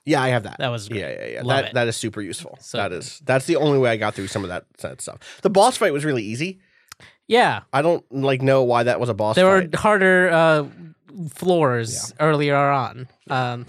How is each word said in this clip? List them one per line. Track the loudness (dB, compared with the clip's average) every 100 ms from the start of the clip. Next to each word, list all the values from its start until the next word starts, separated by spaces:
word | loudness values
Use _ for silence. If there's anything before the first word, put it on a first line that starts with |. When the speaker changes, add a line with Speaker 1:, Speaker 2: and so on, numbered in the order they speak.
| 2
Speaker 1:
Yeah, | 4
I | 6
have | 2
that. | 0 -6
Speaker 2:
That | -6
was | -6 -8
great. | -8
Speaker 1:
Yeah, | -8 -8
yeah, | -10
yeah. | -8
Speaker 2:
Love | 0
Speaker 1:
That, | 0 0
Speaker 2:
it. |
Speaker 1:
that | 0 -2
is | -2
super | -6 -8
useful. | -10 -12 -14 -20
Speaker 2:
So | -10 -6
Speaker 1:
That | -6
Speaker 2:
good. | -6
Speaker 1:
is, | -12 -12 -2
that's | 0 2
the | 0
only | 2 2
way | 2
I | 0
got | -2
through | -4 -6
some | -6
of | -6
that, | -10 -12 _
that | -16 -14
stuff. | -16 -16 -20 -4
The | 0
boss | 4 4 4
fight | 0
was | 0 -2
really | -2
easy. | -4 -6 -8 -10 _ _ _ -20 -20 _ 0
Speaker 2:
Yeah. | 2 2 0 -4
Speaker 1:
I | 0
don't, | 0 0 -4
like, | -4 -2 0
know | 2 2
why | 4 2
that | 2 0
was | -2
a | -2
boss | 0 4
Speaker 2:
There | 4 4
Speaker 1:
fight. | 0
Speaker 2:
were | -2
harder, | 2 2 4 4 4
uh, | 4 4 2 0 -12 -20 -20 _ -14 -14
floors | -6 0 2 2 0 -4 -8 -10 -2
Speaker 1:
Yeah. | 0
Speaker 2:
earlier | 2 2 2
on. | 2 0 -4 -10 -18 _ -6
Um, | -4 -4 -6